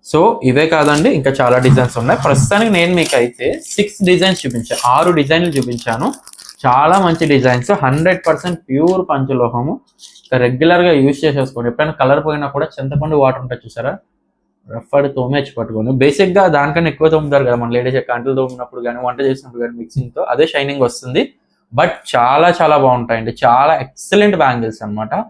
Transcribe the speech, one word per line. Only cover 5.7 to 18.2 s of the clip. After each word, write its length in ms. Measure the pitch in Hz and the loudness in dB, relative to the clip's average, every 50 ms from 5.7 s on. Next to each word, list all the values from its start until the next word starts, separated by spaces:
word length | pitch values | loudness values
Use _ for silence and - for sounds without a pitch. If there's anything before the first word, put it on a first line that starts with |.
| 120 120 - 120 113 117 165 262 - - _ - - - - - - _ - | -6 -6 -6 -6 -4 -4 -4 -6 -6 -8 _ -20 -20 -20 -20 -20 -16 _ 0
చాలా 320 | 127 123 131 147 160 180 196 190 | 2 2 4 4 4 2 2 2
మంచి 200 | 170 165 165 165 147 143 | 0 0 0 0 2 2
డిజైన్స్, 380 | 131 120 127 123 123 123 - 202 - 143 | 2 4 2 0 0 0 -2 -2 0 0
హండ్రెడ్ 360 | 131 139 151 160 180 185 180 - | 0 0 2 2 0 0 0 0
పర్సెంట్ 320 | 165 156 160 - 180 175 170 _ - | -2 -2 -2 -2 -8 -8 -8 _ -4
ప్యూర్ 320 | 131 139 160 175 185 185 180 180 | -2 2 2 2 2 0 -2 -2
పంచలోహము. 640 | 151 135 135 131 135 123 120 113 120 120 123 151 220 - _ _ _ _ - - - - _ | -2 -2 -2 -2 0 0 0 -2 -2 -4 -4 -4 -6 -8 _ _ _ _ -20 -20 -20 -20 _
ఇంకా 120 | _ 131 127 123 | _ 0 0 0
రెగ్యులర్గా 460 | 120 123 127 156 165 175 175 175 180 160 139 | 0 0 2 2 4 4 4 4 4 4 4
యూజ్ 180 | 131 139 135 - - | 4 2 0 0 -2
చేసేసుకోండి. 440 | 151 135 139 131 135 - 120 120 120 | 0 0 0 -2 -4 -4 -4 -4 -4
ఎప్పుడైనా 240 | 120 - 151 156 151 - | -2 -2 -4 -4 -2 -2
కలర్ 200 | 135 127 143 151 151 | 0 2 2 2 0
పోయినా 220 | 156 151 147 143 135 135 | -2 -4 -4 -6 -4 -4
కూడా 120 | 143 156 - - | -4 -6 -6 -6
చింతపండు 400 | - 135 135 147 143 151 160 156 147 135 | -8 -8 -4 -4 -4 -2 0 2 2 2
వాటర్ 180 | 131 131 127 131 | 2 0 -2 -8
ఉంటుంది 180 | 123 127 120 _ | -10 -10 -12 _
చూసారా, 280 | 113 - 117 117 135 185 202 _ _ _ _ _ _ _ _ _ _ _ _ _ - 113 | -14 -12 -8 -8 -8 -8 -8 _ _ _ _ _ _ _ _ _ _ _ _ _ -16 -16
రఫ్ 200 | 113 - _ - | -16 -10 _ 0
అండ్ 120 | 143 143 139 139 | 0 0 0 -2
తోమేచ్చి 360 | 131 127 123 139 143 139 139 - | -4 -4 -2 -2 -4 -4 -6 -8
పట్టుకోండి. 360 | 120 110 - 110 107 110 123 135 123 | -10 -8 -6 -6 -4 -4 -2 0 2
బేసిక్‌గా 420 | 131 151 147 - 196 185 175 202 190 180 151 | 2 2 2 2 0 2 4 2 2 4 2
దానికన్నా 340 | 143 143 151 151 170 170 156 | 2 0 0 0 0 -2 -2
ఎక్కువ 160 | 135 - 160 156 160 | 0 2 2 2 2
తోముతారు 300 | 156 151 143 143 139 131 | 2 0 2 0 2 2
కదా 100 | 123 120 120 | 2 0 0
మన 80 | 120 117 120 | -2 -2 -2
లేడీస్, 200 | 123 123 131 127 131 - - | -2 0 0 -2 -2 -2 -2
కంటలు 260 | 123 120 | -6 -4